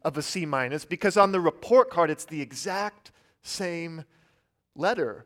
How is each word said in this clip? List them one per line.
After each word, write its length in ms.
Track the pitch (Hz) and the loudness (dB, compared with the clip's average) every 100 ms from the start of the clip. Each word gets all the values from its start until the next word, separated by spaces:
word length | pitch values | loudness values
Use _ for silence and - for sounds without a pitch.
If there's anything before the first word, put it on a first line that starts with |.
of 140 | 160 147 | -6 -4
a 40 | |
C 240 | - 190 156 | -6 -4 -2
minus, 380 | 139 123 151 | -2 -2 -4
because 320 | - 175 208 208 | -6 -2 2 6
on 160 | 196 | 4
the 80 | 190 | 6
report 500 | 170 - - 254 254 | 2 0 4 6 6
card, 200 | 170 160 | 4 2
it's 160 | 151 - | 0 -6
the 160 | 156 | -10
exact 680 | 135 127 196 190 208 202 - _ _ _ | -10 -8 -6 -4 -6 -8 -20 _ _ _
same 640 | - - 180 170 170 160 151 _ _ _ _ _ _ - | -14 -8 -6 -6 -8 -12 -18 _ _ _ _ _ _ -4
letter. 500 | 180 233 123 87 | -2 0 -4 -6